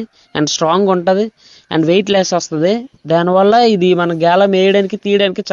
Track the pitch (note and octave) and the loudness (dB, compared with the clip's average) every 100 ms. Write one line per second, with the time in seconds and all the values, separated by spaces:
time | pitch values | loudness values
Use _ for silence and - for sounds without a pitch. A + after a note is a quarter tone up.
0 | A3 _ _ D3+ D3+ - D#3+ F3+ G3+ F3+ | -4 _ _ -4 -4 -2 0 0 0 0
1 | F3 F#3+ A3 _ - - - D#3+ D#3+ F#3 | 0 -2 -2 _ -20 -20 -6 -2 0 0
2 | G3+ G3 F3+ F3 - D#3 E3+ A#3 B3+ _ | 2 0 0 -2 -4 -4 -2 -2 -6 _
3 | D3 E3 F3 F#3 G3+ A3+ A#3+ G3+ F#3 F3 | -2 0 2 2 2 2 2 2 2 2
4 | F3 E3+ E3 F3+ G3+ F#3+ F#3+ G3 G3 G#3 | 0 0 0 2 2 2 2 2 -2 -4
5 | G3+ G3+ G3 F#3 G3 | -2 0 0 -4 -4